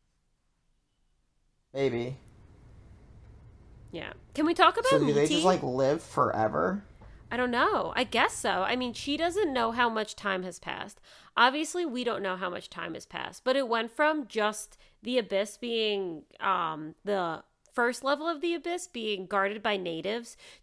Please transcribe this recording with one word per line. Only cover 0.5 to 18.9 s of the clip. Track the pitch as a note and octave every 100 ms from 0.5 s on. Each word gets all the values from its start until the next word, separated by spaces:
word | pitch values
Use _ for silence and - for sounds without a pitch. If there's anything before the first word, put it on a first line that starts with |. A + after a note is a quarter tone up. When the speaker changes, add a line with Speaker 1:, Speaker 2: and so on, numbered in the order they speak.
| _ _ _ _ _ _ _ _ _ _ _ _
Speaker 1:
Maybe. | C3+ C3+ A#2+ A#2+ C3+ - - - - - - - - - - - - - - - - -
Speaker 2:
Yeah. | E3+ - - -
Can | -
we | D#4
talk | E4+ E4+ A#4
about | B4+
Speaker 1:
So | C5+
do | -
they | -
Speaker 2:
Miti? | D#3 D4
Speaker 1:
just, | F#3
like, | F3+
live | C#3 B2+ C3+ D#3+
forever? | - - A#2+ - A2 D3 F3+ G3+ - - - - -
Speaker 2:
I | A#3
don't | B3
know. | A#3+ E4 E4+ E3 -
I |
guess | B3 A3+ D4+
so. | - A3+ F3+
I | F#3+ B3
mean, | B3
she | G#3+ - D4
doesn't | E4+ F4 F#4
know | B3+ A3+
how | A#3 A#3+
much | A3 A3 -
time | G3+ F#3
has | F#3 -
passed. | - - - - - - -
Obviously, | - A#3+ C#4+ D#4 F4+ E4+
we | A#3+
don't | A#3+ G3+
know | G3 F#3
how | F#3
much | F3+ -
time | F3 E3+
has | D#3+ -
passed. | - - -
But | - C4
it | B3+
went | A#3 A3+
from | - D4+ D#4 A3+
just | A3 G#3+ G#3+ - - - _
the | A#3 B3
Abyss | F#3+ G3 G#3+ -
being, | A#3+ A#3 A3 G3+ F#3 D#3 - -
um, | G3 F#3 E3 D3+ D#3 -
the | G3 G3+ E3+ D#3+ - _ _
first | - A#3+ B3
level | C4+ C#4+ D#4+
of | D#4
the | E4+
Abyss | E4+ E4+ F4
being | -